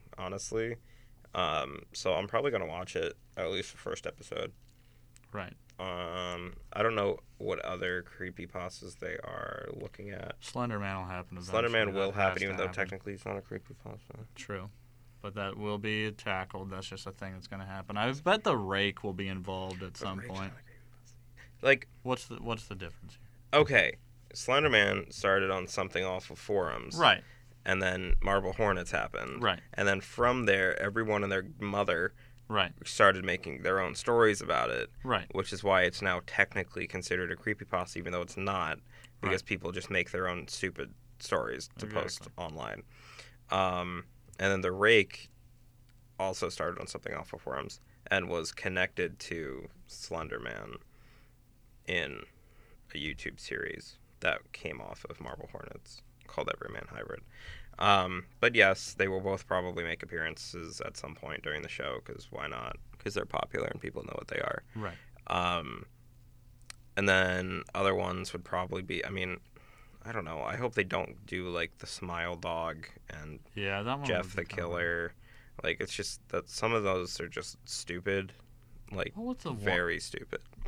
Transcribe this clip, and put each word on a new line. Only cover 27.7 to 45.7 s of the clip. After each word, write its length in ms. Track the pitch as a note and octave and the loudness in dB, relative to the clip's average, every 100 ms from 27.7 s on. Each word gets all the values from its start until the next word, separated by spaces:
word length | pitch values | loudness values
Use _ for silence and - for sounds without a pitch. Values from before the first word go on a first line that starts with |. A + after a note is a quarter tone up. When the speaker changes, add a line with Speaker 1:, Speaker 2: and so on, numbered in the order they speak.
| F#2+ | 4
Speaker 1:
then 340 | F#2 F#2 F2+ - | 4 2 6 6
Marble 320 | F#2 G2 F#2 | 8 4 2
Hornets 360 | F#2+ G#2 F#2 F2+ | 2 4 2 2
happened. 540 | D2 A1+ G#1+ B1 C#2 | 0 0 -4 -4 0
Speaker 2:
Right. 160 | A2+ F2 - - | 2 2 -2 2
Speaker 1:
And 120 | G2+ | 4
then 140 | F#2+ | 4
from 440 | - - A#2+ B2+ A2 | 0 4 4 6 6
there, 320 | F#2+ F#2 - | 6 6 4
everyone 400 | G2+ A2 A2 G#2 | 0 2 2 4
and 80 | G2 | 4
their 140 | F#2+ F#2 - | 0 -2 -4
mother 540 | G#2 G2+ F#2+ E2+ F#2 - - - - | 0 2 4 4 2 -2 -20 -16 -2
Speaker 2:
Right. 260 | G#2 F2+ - | 2 2 0
Speaker 1:
started 400 | - - G2+ F#2+ | 0 8 10 10
making 380 | F#2 F2+ E2+ C2+ | 4 0 -2 -2
their 180 | F2 F#2+ | 2 2
own 140 | F2 - | 2 -2
stories 460 | - A#2 A2 G2+ | 4 8 8 6
about 300 | E2+ C#2+ A#1+ | 2 2 2
it. 180 | A#1+ A#1 - | 0 -4 -6
Speaker 2:
Right. 240 | C3 G#2+ - | 0 0 0
Speaker 1:
Which 200 | - F#2+ | -2 -2
is 100 | F2+ | 0
why 200 | G2+ F#2+ | 4 6
it's 180 | F2+ - | 6 2
now 200 | G2 F2+ - | 0 -2 0
technically 600 | - G2 G2 F2+ F#2 F#2 | 2 2 2 -4 -4 -6
considered 440 | F#2+ F2 F#2 F2 | -4 -2 -2 -2
a 40 | F2+ | -4
creepypasta, 580 | - G#2 F#2+ F2+ F2+ F2+ | -4 -4 -2 -2 -2 -6
even 140 | F2 | -4
though 100 | F2+ | -4
it's 120 | F2 - | -4 -4
not, 440 | G2 G2 D#2+ D2+ - - - - | -2 0 0 -4 -10 -20 -20 -4
because 200 | F#2+ F#2+ | 0 0
Speaker 2:
Right. 20 | - | 0
Speaker 1:
people 260 | F#2+ E2+ | -4 -4
just 180 | F#2 - | -6 0
make 180 | F#2+ F2+ | 0 2
their 160 | F2+ F#2 | 0 -2
own 200 | F2+ - | -2 -6
stupid 440 | - F#2+ D#2 C2+ - - - | -4 -4 -4 -10 -12 -20 -12
stories 500 | - F#2 A1+ B1 - - | 0 0 0 -4 -8 -10
to 80 | G#2 | -4
post 360 | G#2 - - | -2 -2 -6
Speaker 2:
Exactly. 220 | - - | -10 -8
Speaker 1:
online. 400 | E2+ D#2 A1 G1+ - - - - - - - | -8 -6 -8 -8 -14 -20 -20 -20 -20 -14 -2
Um, 540 | F#2+ F#2 F2+ F2+ F2 - - - - | 2 2 2 -2 -6 -10 -18 -14 0
and 120 | G2 | 2
then 100 | F#2+ | 4
The 100 | F#2 | 2
Rake 580 | F#2 G#2+ A2+ F#2+ - - - - - - | 6 8 8 6 0 -18 -20 -20 -20 -20